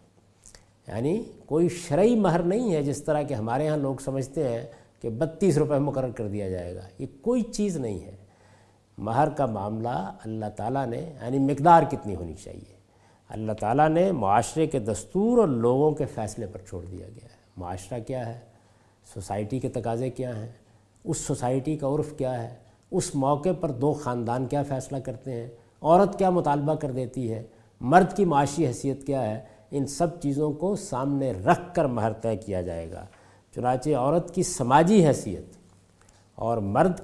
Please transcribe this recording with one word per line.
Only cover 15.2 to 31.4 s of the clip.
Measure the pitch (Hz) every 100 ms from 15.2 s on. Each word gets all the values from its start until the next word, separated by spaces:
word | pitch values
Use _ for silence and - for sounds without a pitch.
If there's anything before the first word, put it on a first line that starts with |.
| 220 240
اور | 196
لوگوں | 120 117 131 151
کے | 147 143
فیصلے | - 104 - 101
پر | 95 -
چھوڑ | 90 90
دیا | 92 87
گیا | -
ہے۔ | - - _ -
معاشرہ | 87 90 - 123 113
کیا | 131 117
ہے، | 120 - - _ _ _ _ -
سوسائٹی | - 92 101 104 131
کے | 127
تقاضے | 127 113 117 131
کیا | 123 127 113
ہیں، | 110 - _ _ _ _ 202
اس | 151
سوسائٹی | - 139 123 131 131 151
کا | 139
عرف | 147 147 -
کیا | 131 123
ہے، | 117 - - _ _
اس | 185 - 147
موقع | 135 143 175 180
پر | 165
دو | 120 143
خاندان | 147 127 123 113 123 127
کیا | 143
فیصلہ | 139 131 - 139
کرتے | 127 113 135
ہیں، | 120 120 - _ _
عورت | 151 175 196 202
کیا | 190
مطالبہ | 180 151 147 143 151
کر | 147
دیتی | 127 123 - 120
ہے، | 110 110 - _ -
مرد | 120 170 190 -
کی | 180
معاشی | 143 143 170 135
حیثیت | 120 139 135 -
کیا | 135 110
ہے، | 110 - - -
ان | 143 131
سب | - 170 -
چیزوں | 143 139 151
کو | 147 180 208
سامنے | - 123 139 139 135 98